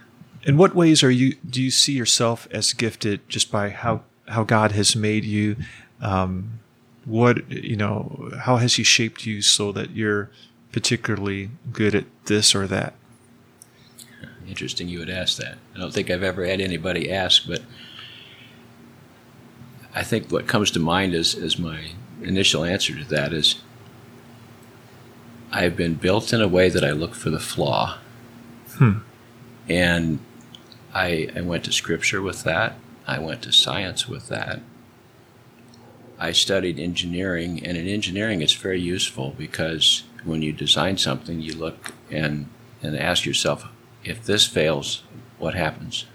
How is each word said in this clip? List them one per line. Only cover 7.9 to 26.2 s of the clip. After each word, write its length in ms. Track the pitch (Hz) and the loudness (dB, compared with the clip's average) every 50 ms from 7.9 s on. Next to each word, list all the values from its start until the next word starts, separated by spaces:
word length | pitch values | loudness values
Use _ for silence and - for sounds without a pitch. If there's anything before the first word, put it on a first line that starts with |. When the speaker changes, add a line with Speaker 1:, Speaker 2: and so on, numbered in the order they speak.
| 107 107 - - - - - 120 120 120 - | 0 -2 -4 -8 -10 -12 -12 -12 -12 -8 0
Speaker 1:
how 160 | - 127 120 | 2 2 4
has 160 | 120 123 - | 4 4 2
he 80 | - 113 | 4 4
shaped 420 | - - - 117 113 - - - | 4 4 4 2 0 -4 -6 -8
you 160 | 113 110 104 104 | -6 -6 0 2
so 300 | - - - 104 101 98 | 4 4 4 2 0 -2
that 180 | 104 104 - | -4 -6 -6
you're 400 | - 107 110 107 104 104 101 - - - - - _ _ _ _ | -4 -2 0 0 0 0 -2 -6 -12 -20 -20 -20 _ _ _ _
particularly 800 | - 117 - - 123 117 - - 110 98 98 101 98 98 98 98 120 - - - 113 | -6 -2 0 0 0 0 0 -2 -2 -2 -2 -2 -4 -4 -6 -8 -10 -12 -12 -12 -2
good 240 | - 110 104 98 | 2 2 4 4
at 80 | 101 - - - _ _ | 2 0 -2 -12 _ _
this 280 | - 104 104 107 - - | 0 0 4 4 4 2
or 140 | 98 98 95 | 2 0 0
that? 260 | 95 95 - 76 - - _ _ - _ _ _ - - - _ _ _ - _ _ _ - - - - - - - - - - - - 87 | -2 -2 -2 -4 -8 -14 _ _ -20 _ _ _ -20 -20 -20 _ _ _ -20 _ _ _ -20 -20 -20 -20 -20 -20 -20 -20 -20 -20 -20 -20 -16
Speaker 2:
Interesting 420 | 90 95 - - - - - 87 87 | -14 -10 -8 -8 -6 -6 -6 -6 -6
you 120 | 87 87 | -8 -8
would 100 | 82 82 | -8 -6
ask 260 | 90 92 90 - - - | -6 -4 -2 -4 -4 -4
that. 180 | - - - - - - - | -6 -10 -12 -16 -20 -20 -14
I 40 | 92 | -10
don't 140 | 92 82 - | -10 -4 -4
think 180 | 104 98 - | -4 -2 0
I've 120 | 90 87 98 | -2 0 0
ever 220 | 95 90 95 90 | -2 -2 0 -2
had 160 | 87 95 95 | -2 0 0
anybody 500 | 98 92 90 82 80 92 90 87 82 - | -2 -2 -4 -4 -2 -2 -2 -2 -2 -2
ask, 340 | 90 98 92 90 - - - | -2 -2 2 4 4 4 4
but 180 | - 85 - - - - - - - - - - - - - - - - - - - - - - - - - - - - - - - - - - - - - - - - - - - - - - - - | 2 -8 -8 -8 -10 -20 -20 -20 -20 -20 -20 -20 -20 -20 -20 -20 -20 -20 -20 -20 -20 -20 -20 -20 -20 -20 -20 -20 -20 -20 -20 -20 -20 -20 -20 -20 -20 -20 -20 -20 -20 -20 -20 -20 -20 -20 -20 -20 -12 -8
I 80 | 90 92 | -8 -4
think 280 | - - 110 - - | 0 -2 -2 -2 0
what 160 | - 80 - | -2 -2 -2
comes 240 | - - 110 104 95 - | 2 2 2 2 2 2
to 60 | - | 2
mind 360 | 80 78 85 92 98 95 87 | 2 2 2 2 2 2 2
as, 200 | 82 82 - - | 2 2 0 0
as 240 | - 87 82 82 - | 0 -2 -2 -2 -2
my 320 | 90 82 80 78 78 80 82 92 117 - - - - | -2 -6 -6 -8 -10 -12 -14 -16 -18 -18 -18 -12 -6
initial 420 | 90 92 95 98 - - - 78 | -2 0 2 2 2 2 2 2
answer 320 | 85 90 101 - - - | 0 0 0 0 -2 -4
to 80 | 67 76 | -6 -6
that 260 | - 78 73 71 73 82 | -2 -2 0 0 0 -2
is 240 | 78 76 - - - - - - - - - - - - - - - - - - - - - - - - - - - - - - - - - - - - - - - - - | 2 2 2 0 0 -6 -20 -20 -20 -20 -20 -20 -20 -20 -20 -20 -20 -20 -20 -20 -20 -20 -20 -20 -20 -20 -20 -20 -20 -20 -20 -20 -20 -20 -20 -20 -20 -20 -20 -20 -20 -16 -8
I've 260 | - 101 95 90 87 | -2 2 2 2 2
been 180 | 92 92 85 82 | 2 0 0 0
built 380 | 76 - 90 95 107 | 0 2 2 2 2